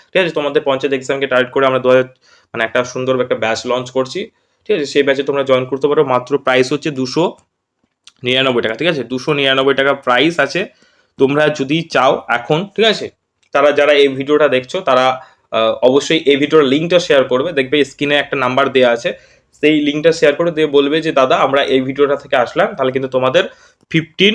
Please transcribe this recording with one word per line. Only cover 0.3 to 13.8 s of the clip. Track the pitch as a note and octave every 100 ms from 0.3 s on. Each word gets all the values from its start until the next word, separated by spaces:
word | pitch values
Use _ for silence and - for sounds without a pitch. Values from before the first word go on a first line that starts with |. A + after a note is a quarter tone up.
তোমাদের | D#3 C#3+ C#3+
পঞ্চায়েত | C#3+ C3+ C#3+
এক্সামকে | C3+ B2+ C#3 C3+
টার্গেট | B2+ B2
করে | C#3+ C3+
আমরা | C3
দু | B2
হাজার, | B2+ C3 _ _ _ _
মানে, | A#2
একটা | A2+ B2+
সুন্দর | B2 C3 B2+ B2+
একটা | B2
ব্যাচ | B2 A2+ A2+ B2
লঞ্চ | B2 B2+
করছি, | C3 B2+ F3+ - _ _ _
ঠিক | - G3+
আছে? | C#3
সেই | D3
ব্যাচে | C3+ C3+
তোমরা | C#3 C#3
জয়েন | C3 B2+
করতে | C3 C3+ D3
পারো। | D3
মাত্র | C#3 B2+ B2+ C#3+
প্রাইস | - C3 C3
হচ্ছে | D3 D#3+
দুশো | C3+ B2+ D3+ F#3 - _ _ _ _ _ _ - _
নিরানব্বই | B2 B2+ C3+ A#2+
টাকা, | A2
ঠিক | A2+ D#3+
আছে? | D3+
দুশো | A#2 B2+ D#3+
নিরানব্বই | D3 C#3 C3+ C3+
টাকা | C3+ C#3
প্রাইস | C3+ - B2 D#3 E3+
আছে। | C#3 F3 G#3 _ _ _ _ -
তোমরা | C3+ C#3+ D3+
যদি | D3 C3+ D#3+
চাও | E3 C#3 C3 - -
এখন, | A#2+ - D#3 G3+ -
ঠিক |
আছে? | A3 G3+ A2+ - _ _ _
তারা, | C#3+ D3
যারা | C#3